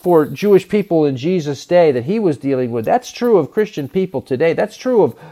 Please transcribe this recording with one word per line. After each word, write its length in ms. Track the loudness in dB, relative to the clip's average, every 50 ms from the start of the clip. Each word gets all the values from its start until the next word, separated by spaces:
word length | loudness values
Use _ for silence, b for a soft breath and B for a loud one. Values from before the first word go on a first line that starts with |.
for 240 | -2 2 2 4 2
Jewish 420 | 2 -2 -4 0 2 4 2 2 2
people 380 | -2 -4 -2 0 0 0 0
in 100 | 0 -2
Jesus' 500 | -2 -4 -2 -2 -2 -4 -6 -8 -10 -6
day 280 | 0 2 4 4 4 2
that 100 | 0 -2
he 160 | -2 -4 0
was 180 | 0 -2 -2 -2
dealing 340 | -2 -2 -2 -2 -2 -2
with. 120 | -4 -4 -2
That's 300 | 0 -2 -2 -2 -6 -8
true 240 | -4 0 2 2 2
of 160 | 2 0 -2
Christian 340 | -4 -4 -4 -4 -8 -10 -4
people 340 | -4 -4 -4 -2 -4 -8
today. 300 | -6 -4 -2 0 0 0
That's 240 | 0 0 -4 -6 -8
true 280 | -8 -4 0 2 2 2
of, 120 | 2 0 B B -20